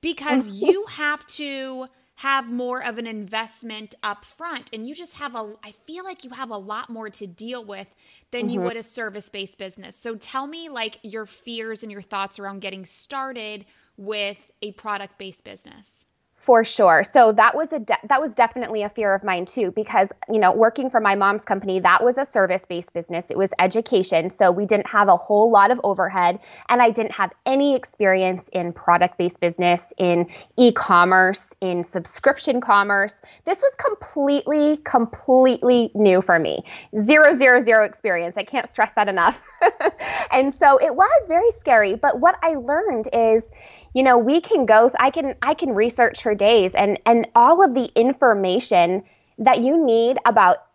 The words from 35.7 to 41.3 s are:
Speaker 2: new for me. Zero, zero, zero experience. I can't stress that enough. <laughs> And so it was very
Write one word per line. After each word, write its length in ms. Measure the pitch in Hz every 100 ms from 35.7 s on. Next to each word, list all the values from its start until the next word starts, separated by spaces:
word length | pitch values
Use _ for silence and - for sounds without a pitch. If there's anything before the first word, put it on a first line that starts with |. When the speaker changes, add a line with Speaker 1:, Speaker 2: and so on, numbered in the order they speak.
| 247 233
Speaker 2:
new 260 | 208 208 185
for 200 | 190 170
me. 240 | 151 73 - - - 214
Zero, 360 | 214 302 302
zero, 260 | 294 262 247
zero 240 | 233 220
experience. 520 | 208 - 220 175 170 190
I 60 |
can't 260 | 196 269 -
stress 240 | - 220
that 140 | - 202
enough. 320 | 190 170 240 - -
<laughs> 100 | 349 - 320 - - - -
And 200 | 262 269
so 260 | - 294 269
it 160 | 311 262
was 320 | 403 622
very 220 | 403